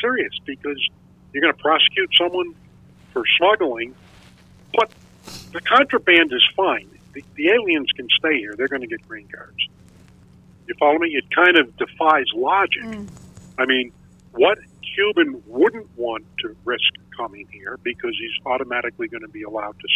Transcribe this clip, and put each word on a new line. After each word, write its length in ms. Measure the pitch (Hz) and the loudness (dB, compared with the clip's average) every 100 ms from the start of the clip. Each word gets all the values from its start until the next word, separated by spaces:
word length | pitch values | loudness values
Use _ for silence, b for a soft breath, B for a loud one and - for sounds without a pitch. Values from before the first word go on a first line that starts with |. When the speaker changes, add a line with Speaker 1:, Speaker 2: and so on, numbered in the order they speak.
Speaker 1:
serious 320 | 233 247 - - | -2 -2 -4 -6
because 440 | - 135 143 139 - - _ _ - | -10 -10 -8 -6 -6 -8 _ _ -10
you're 100 | 139 | 0
gonna 100 | 156 | 0
prosecute 560 | - 147 156 - 190 185 - | 0 2 4 2 2 0 2
someone 380 | 175 180 175 - - - - - - | 2 0 -4 -8 -20 -20 -20 -20 -8
for 100 | - - - | -4 0 2
smuggling, 560 | 180 214 160 113 120 - - - - - - - - | 4 4 0 -2 -8 -12 -20 -20 -20 -20 -20 -20 -4
but 160 | - - - - _ - - - | 0 0 -4 -20 _ -20 -18 -14
the 80 | - | -10
contraband 720 | - 233 277 240 - 170 156 | 2 4 4 2 4 4 4
is 120 | 127 - - | 4 2 4
fine. 320 | 190 113 98 - - | 0 0 -6 -20 -20
The, 100 | 139 - | -20 -18
the 160 | - 156 | -2 2
aliens 400 | 233 202 156 135 | 2 2 0 -2
can 140 | - 123 - | -6 -2 0
stay 220 | 160 143 | 2 -2
here. 160 | 104 104 | -4 -6
They're 120 | 135 | -4
gonna 180 | 135 120 | -4 -8
get 200 | 113 - | -12 -12
green 220 | 107 95 | -18 -16
cards. 400 | - - - - - - - - - - - - - - | -20 -18 -10 -10 -10 -20 -20 -20 -20 -20 -20 -20 -20 -14
You 80 | - | 0
follow 200 | 147 160 | 2 4
me? 100 | 170 | 0
It 160 | 143 - | -2 -2
kind 240 | - 180 175 | 4 6 6
of 180 | - - | 4 -2
defies 500 | 131 - 160 151 123 | -6 0 4 4 2
logic. 520 | 110 131 190 196 - | -2 0 2 2 -2
Speaker 2:
Mm. 240 | 226 220 202 - - - - - | -6 -12 -14 -16 -20 -20 -18 -4
Speaker 1:
I 80 | 131 | 0
mean, 260 | 127 120 - - - - | 0 -2 -10 -20 -20 -16
what 260 | 117 160 214 - - - | 2 2 2 -4 -18 -10
Cuban 480 | - 208 190 151 127 - | -2 -2 -2 -8 -12 -10
wouldn't 420 | 247 415 453 415 - | 2 2 2 -10 -8
want 280 | 120 110 110 - | -6 -6 -10 -12
to 180 | 110 107 | -12 -10
risk 280 | 120 117 - - - - | -6 -2 -2 -4 -12 -10
coming 300 | 113 101 95 | -10 -10 -20
here 280 | 101 98 127 | -16 -14 -10
because 340 | 120 117 120 107 | -10 -8 -8 -8
he's 280 | 113 - 135 | -8 -8 -4
automatically 640 | 127 127 120 120 120 113 | -4 -4 -6 -6 -8 -10
gonna 200 | 113 107 | -10 -16
be 140 | 107 | -14
allowed 360 | 104 107 104 104 | -10 -8 -8 -12
to 100 | - | -2